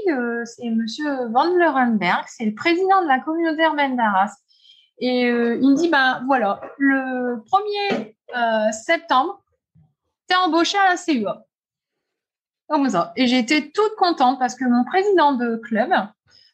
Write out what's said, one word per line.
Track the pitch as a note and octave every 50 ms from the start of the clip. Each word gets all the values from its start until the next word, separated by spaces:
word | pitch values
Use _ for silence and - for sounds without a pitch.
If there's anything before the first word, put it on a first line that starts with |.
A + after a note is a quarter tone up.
| G#4+ F#4
euh, | C#4+ B3 A#3+ A#3+ A#3 A#3 A#3
c'est | A3+ - - B3 A#3
monsieur | A3+ A3+ A3+ A3 A3+ D4+ D4+ D4 C#4 B3+ B3 A3+ A3
Van | B3+ D#4 F4 F#4
Lerenberg, | F4 F4 D#4+ C4+ C4 B3 A#3+ A3+ G3 F3+ F3+ F#3+ C#4 -
c'est | - - - A#3
le | G#3+ G#3+
président | - - E4+ E4+ F4 F#4+ F#4+ G4 F#4+ F4+
de | D4
la | C4 B3+
communauté | C4 D#4 D#4+ E4 E4+ E4 D#4 D#4 D#4+
urbaine | D#4+ - D4 C#4+ C4+ B3+
d'Arras. » | B3 A3+ G#3+ G3 F#3 G3 G#3+ - - _ _ _ _ _ - _ _ _ _ _ -
Et, | A#3+ B3+ B3 B3 B3
euh, | A#3+ A#3+ A#3+ A#3 A#3 A#3 -
il | C4 C4+
me | C#4
dit, « | D4 F4 E4+
Ben | D4+ C4+ C4 C4 - - B3
voilà, | C4 C4+ B3 G#3+ G3 G3+ - - - -
le | - C#4 C#4 C4+ C4+ C4 C4 B3+ B3+ B3 B3 A#3+ A3 A3 _
premier, | - G4 G#4+ G#4 G4+ G4+ G4+ G4+ - A3+ G#3+ - - _ _ - -
euh, | B3 A#3 A3+ A3 A3 G#3+ A3
septembre, | A3 - - - E4 E4 E4 - C#4 B3+ C#4+ F4+ F#4+ - _ _ _ _ _ _ _ _ _ _ _ _ _ _ _ _ _
t'es | - F4+
embauché | F#4 F#4 E4 D4+ E4+ E4 E4 G4
à | G4+ G4 F#4
la | F4+
C | F4+ - - D4
U | A#3 G3+
A. » | F3+ D3+ - - _ _ _ _ _ _ _ _ _ _ _ _ _ _ _ _ _ _ _ _ _ _ _ _
Comme | - D4+ D4 C#4 B3+
ça. | G3+ E3+ E3 - -
Et | A#3+ C4
j'étais | A#3+ B3 B3+ A3+ A3 D4+ D4+ D4+ -
toute | - G#4 G#4+ G#4+ G#4+
contente | G#4+ F#4+ F4 E4 - C4 B3 C4+ C4+
parce | B3+ A#3+ B3
que | - C4
mon | B3 A#3+ A#3+ B3
président | - - F#4+ G4 G#4 G4 E4 D4 C#4+ C#4
de | A#3 A#3+ A#3 A3+
club, | A3+ A3+ - A3+ G3+ - E4+ F#4 A#3 G3 - - _ _ _ _ _ _ _